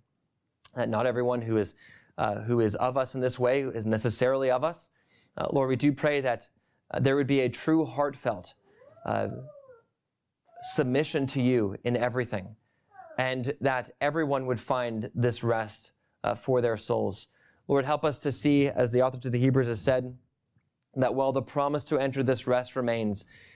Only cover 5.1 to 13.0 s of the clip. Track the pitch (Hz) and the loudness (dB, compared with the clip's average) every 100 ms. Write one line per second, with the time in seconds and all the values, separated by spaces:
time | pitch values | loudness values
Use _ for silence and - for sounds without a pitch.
5.1 | _ _ - - 139 131 131 147 135 151 | _ _ -6 -2 0 2 2 2 2 0
6.1 | 143 131 113 - _ _ _ - - 131 | 0 0 -4 -8 _ _ _ -8 0 2
7.1 | 139 135 139 123 - - 160 135 123 143 | 4 4 4 2 0 2 2 2 -2 -2
8.1 | 135 127 101 - - _ _ - - - | -2 -4 -4 -8 -20 _ _ -20 -10 -4
9.1 | 107 107 - 135 571 539 466 _ _ _ | -2 -2 -6 -14 -20 -20 -20 _ _ _
10.1 | _ _ _ _ - - - 131 127 156 | _ _ _ _ -12 -6 -2 0 0 0
11.1 | 147 135 139 127 123 101 - 120 120 123 | -2 -2 0 2 2 0 -4 -2 -2 -2
12.1 | 123 117 104 95 110 _ _ _ - | -2 -4 -6 -8 -16 _ _ _ -20